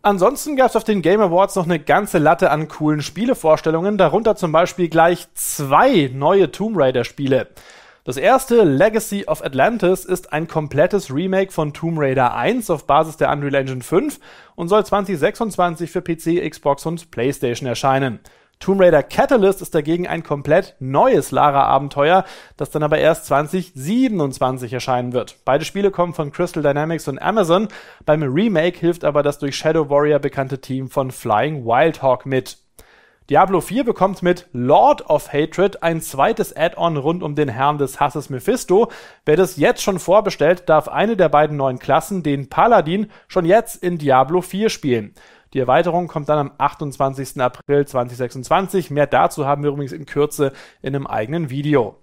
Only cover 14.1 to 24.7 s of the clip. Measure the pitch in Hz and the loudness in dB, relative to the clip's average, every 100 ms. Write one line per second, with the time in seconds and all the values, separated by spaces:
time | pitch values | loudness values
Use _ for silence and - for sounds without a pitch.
14.1 | - - - - - 170 214 - 196 196 | -8 -20 -20 -20 -10 0 0 2 -2 -2
15.1 | 175 165 - 220 - 175 165 165 180 175 | -2 -2 -2 -6 0 -2 -2 -6 -6 -4
16.1 | 160 - 175 160 - 143 139 160 165 - | -6 -2 -2 -2 -4 -2 -2 -4 -8 -10
17.1 | - 127 139 127 117 131 117 139 135 135 | -4 -4 -2 -4 -4 -6 -2 0 0 0
18.1 | 107 - _ _ _ - 196 180 156 - | -6 -16 _ _ _ -2 4 6 6 2
19.1 | - 269 254 196 190 170 165 147 175 175 | 0 2 4 4 0 -4 -4 -2 -4 -2
20.1 | 165 - 143 143 165 190 _ 131 139 254 | -6 -6 -6 2 0 0 _ -2 2 4
21.1 | 196 - 131 147 139 - 135 143 143 147 | 4 0 2 2 2 2 0 0 0 2
22.1 | 190 - - - - 139 156 151 - 156 | 2 0 -16 -20 -10 -8 -4 0 2 2
23.1 | 165 - 139 151 185 - 131 139 233 262 | 0 0 -2 0 -6 -6 -12 -4 0 0
24.1 | 202 139 127 127 131 123 | 0 -2 -2 -2 -2 -6